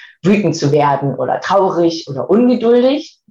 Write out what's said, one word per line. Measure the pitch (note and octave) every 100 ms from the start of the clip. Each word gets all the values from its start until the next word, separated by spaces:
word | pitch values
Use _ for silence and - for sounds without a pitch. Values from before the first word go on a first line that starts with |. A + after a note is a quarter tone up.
| - _
wütend | F3 G#3 F3 D#3
zu | C#3+
werden | D3 C#3+ C#3 C#3 B2
oder | C3 -
traurig | - G3 F#3+ E3 E3+ E3 -
oder | C3+ -
ungeduldig, | G#3 B3 A#3 A3+ A#3+ C4 D4+ - _ _